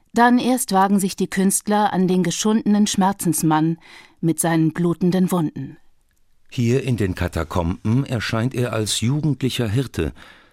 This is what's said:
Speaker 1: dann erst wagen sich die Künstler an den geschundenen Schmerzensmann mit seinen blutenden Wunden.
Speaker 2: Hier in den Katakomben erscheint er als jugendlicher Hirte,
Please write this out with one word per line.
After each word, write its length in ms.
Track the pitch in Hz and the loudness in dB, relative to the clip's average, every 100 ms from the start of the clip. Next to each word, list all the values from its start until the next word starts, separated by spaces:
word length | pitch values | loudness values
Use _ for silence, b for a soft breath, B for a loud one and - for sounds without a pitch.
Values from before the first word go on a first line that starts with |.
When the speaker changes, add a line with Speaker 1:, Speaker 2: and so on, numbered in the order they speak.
| b | b
Speaker 1:
dann 260 | 233 240 240 | 2 4 4
erst 340 | 220 254 - | 2 -2 0
wagen 280 | 190 190 202 | 2 4 2
sich 160 | 185 - | 0 -2
die 140 | 185 | -4
Künstler 600 | 196 190 - - 208 208 | 0 0 0 0 0 0
an 140 | 180 180 | 0 2
den 160 | 185 | 2
geschundenen 640 | 170 - 214 220 - 208 214 | 0 0 0 0 2 2 2
Schmerzensmann 920 | - 190 196 170 - 160 156 160 165 B B B B | 2 0 0 -2 0 2 2 2 -2 B B B B
mit 200 | 165 156 | -2 0
seinen 320 | 165 165 160 | 0 2 2
blutenden 580 | 165 170 165 180 185 185 | 2 -2 0 0 2 0
Wunden. 460 | 180 151 - 135 143 - _ _ _ _ _ - | 0 -2 -6 -12 -14 -20 _ _ _ _ _ -12
Speaker 2:
Hier 320 | - 117 131 | -2 0 0
in 160 | 131 107 | 0 -2
den 160 | 95 | -2
Katakomben 920 | 87 90 82 78 92 85 - 107 123 | -2 -4 -4 -4 -2 -2 -2 -2 0
erscheint 500 | 139 120 - 113 127 | -2 -4 -4 -2 -2
er 200 | 127 120 | -2 -4
als 260 | 110 107 - | -2 -4 -2
jugendlicher 680 | 113 147 156 131 127 - 113 | -2 -2 -2 -2 -4 -2 -2
Hirte, 440 | 120 123 - 76 - B B B | -2 -4 -4 -6 -6 B B B